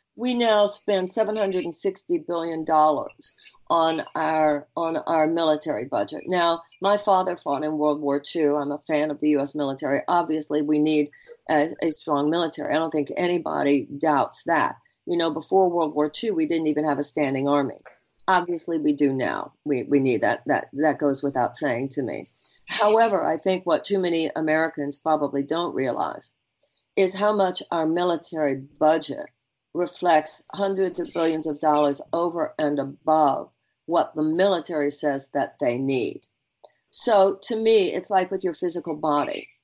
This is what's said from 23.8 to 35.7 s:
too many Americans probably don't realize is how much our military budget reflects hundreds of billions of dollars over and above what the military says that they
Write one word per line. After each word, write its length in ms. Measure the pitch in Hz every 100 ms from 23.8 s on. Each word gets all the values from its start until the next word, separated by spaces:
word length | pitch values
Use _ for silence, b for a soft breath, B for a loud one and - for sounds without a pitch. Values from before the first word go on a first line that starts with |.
too 140 | - 196
many 320 | 180 165 160 -
Americans 600 | 156 160 160 151 143 -
probably 460 | 160 156 143 143
don't 320 | 139 165 175
realize 580 | - 131 - 78 - - _ _ _ b b b -
is 160 | 190
how 200 | 190 208
much 300 | 208 185 - -
our 140 | 165 160
military 680 | 170 180 165 - 160 147
budget 720 | 135 135 _ 156 160 147 131 - _ _ _ _
reflects 720 | 170 175 - 175 156 156 - -
hundreds 460 | - 196 190 185 180
of 120 | 165
billions 340 | 165 165 160 156
of 120 | 147
dollars 420 | 156 147 147 139 -
over 420 | 170 170 170 156 -
and 200 | 151 147
above 720 | 135 143 - 156 147 - - _ _ _ -
what 280 | 170 -
the 80 | 156
military 680 | 156 170 196 175 151 156 143
says 380 | - 151 135 -
that 240 | 143 - -
they 180 | 123